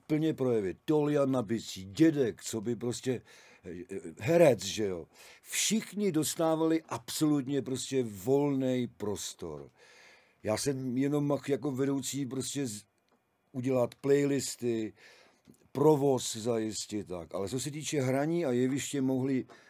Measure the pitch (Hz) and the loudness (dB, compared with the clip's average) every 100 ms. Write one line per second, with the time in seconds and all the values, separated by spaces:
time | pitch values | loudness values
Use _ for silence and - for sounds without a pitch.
0 | - 151 156 - 127 113 95 82 - 151 | -2 0 0 0 0 2 0 -2 0 2
1 | 147 147 139 131 101 113 - - 95 98 | 4 2 2 2 0 -2 -4 -12 -6 4
2 | 160 147 120 - - 113 104 113 120 117 | 4 6 0 -2 -6 -6 -4 -4 -4 -4
3 | 131 117 - - - - 101 87 87 95 | -4 -4 -6 -20 -20 -18 -14 -12 -10 -10
4 | 87 80 101 170 160 110 98 101 104 87 | -10 -6 2 6 8 6 0 -2 -2 -4
5 | 76 - - - - - - 214 - 185 | -8 -18 -20 -20 -8 -2 0 0 -2 -2
6 | 202 156 139 - 160 160 160 160 - 120 | 0 0 0 0 2 2 2 0 -2 -10
7 | - - 156 147 127 143 120 127 - 135 | -8 0 2 2 0 -2 -2 -4 -2 -2
8 | 117 101 98 139 143 139 131 127 120 - | -2 -4 2 2 4 2 0 0 -2 -4
9 | 104 95 - - 85 73 67 - - - | -6 -4 -6 -10 -10 -10 -14 -20 -20 -20
10 | - - _ _ 98 107 143 135 131 123 | -20 -20 _ _ -2 -2 0 -2 -2 0
11 | 139 147 143 135 - 135 143 127 139 139 | 0 2 2 0 0 -2 -2 -2 0 0
12 | 127 135 135 131 123 139 135 104 - _ | -4 -6 -6 -6 -6 -4 -4 -6 -14 _
13 | _ _ _ _ _ 131 123 127 120 - | _ _ _ _ _ -6 0 2 2 0
14 | 139 143 143 139 127 - 120 113 110 - | 4 4 4 0 -2 -4 -2 -2 -2 -8
15 | - - - _ - - _ 131 156 151 | -20 -20 -20 _ -20 -20 _ 4 6 6
16 | 139 127 - 113 110 113 110 104 - 104 | 4 2 -2 -4 -2 0 -2 -6 -6 -6
17 | 85 90 80 87 98 131 135 147 139 151 | -6 -8 -6 -6 -4 -4 -6 -8 -4 -2
18 | 131 131 147 170 151 123 131 135 - 143 | 0 0 0 0 0 2 2 0 -4 -2
19 | 131 131 135 131 113 - | 0 0 0 -2 -4 -12